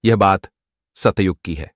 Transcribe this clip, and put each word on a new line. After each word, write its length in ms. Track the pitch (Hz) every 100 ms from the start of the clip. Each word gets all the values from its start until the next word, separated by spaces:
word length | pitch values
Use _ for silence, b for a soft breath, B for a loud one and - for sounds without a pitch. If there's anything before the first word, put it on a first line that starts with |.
| 113
यह 100 | 110
बात 260 | 98 95 - _ _ _ _ -
सतयुग 420 | 117 98 95 80 -
की 80 |
है। 200 | 78 76